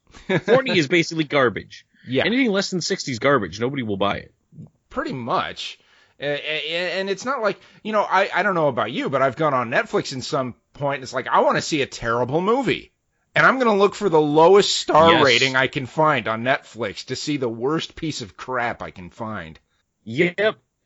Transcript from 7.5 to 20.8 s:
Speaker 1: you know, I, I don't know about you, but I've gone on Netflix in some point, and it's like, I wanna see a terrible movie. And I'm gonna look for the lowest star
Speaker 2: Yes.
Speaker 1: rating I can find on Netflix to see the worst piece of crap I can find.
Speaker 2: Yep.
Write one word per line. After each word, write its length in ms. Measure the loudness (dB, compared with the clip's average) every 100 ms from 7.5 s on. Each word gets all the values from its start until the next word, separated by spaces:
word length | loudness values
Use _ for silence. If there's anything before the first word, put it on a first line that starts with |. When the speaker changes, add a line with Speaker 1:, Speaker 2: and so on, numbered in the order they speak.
| -4 -12 -16
Speaker 1:
you 80 | -4
know, 100 | -2
I, 280 | 2 2 2
I 100 | 0
don't 120 | 0 2
know 140 | 0
about 220 | 0 -4
you, 180 | -4 -2
but 120 | 0
I've 140 | 0 2
gone 180 | 0
on 160 | 0 0
Netflix 440 | -2 -2 -2 -4
in 80 | -8
some 340 | -6 -4 -4 -8 _
point, 220 | -8 -4 -4
and 80 |
it's 100 | -6
like, 140 | -8 0
I 140 | 2
wanna 200 | 4 2
see 200 | 0 -2
a 40 | -2
terrible 560 | -4 -2 -2 0 -2
movie. 500 | 0 0 0 -2 -4 _ _ _ _
And 120 | 2 4
I'm 140 | 4
gonna 160 | 2 4
look 200 | 2 2
for 140 | 2
the 120 | 4
lowest 520 | 4 6 8 8 6 0
star 340 | 2 6 6
Speaker 2:
Yes. 140 | 6 6
Speaker 1:
rating 300 | 4 2 0
I 120 | 0
can 180 | -2 -6
find 420 | 0 2 2 -2
on 160 | -4
Netflix 600 | 0 -2 -4 -8 -8 -8 -10
to 100 | -8
see 220 | -4 -4
the 120 | -4
worst 460 | -4 -2 -2 -6 -8
piece 260 | -8 -8
of 140 | -12 -14
crap 460 | -8 -4 -4 -6
I 100 | -12
can 180 | -14 -16
find. 500 | -12 -10 -10 -12 -16 _ _ _ _
Speaker 2:
Yep. 540 | -10 -2 -2 0 -2 -2 _ _